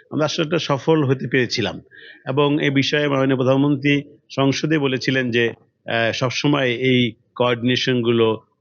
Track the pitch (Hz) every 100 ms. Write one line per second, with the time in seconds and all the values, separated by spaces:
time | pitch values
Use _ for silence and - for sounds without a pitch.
0 | - 139 151 - 156 165 - 139 - 160
1 | 135 131 123 135 117 - 104 - - -
2 | - - - 139 143 147 147 139 131 151
3 | 147 135 135 131 127 135 143 139 143 143
4 | 143 - - - 135 135 156 156 139 127
5 | - 131 123 117 117 - _ _ - 117
6 | 113 110 131 - 147 147 127 117 131 127
7 | 120 110 _ - 123 120 123 127 - 123
8 | 117 117 113 110 - _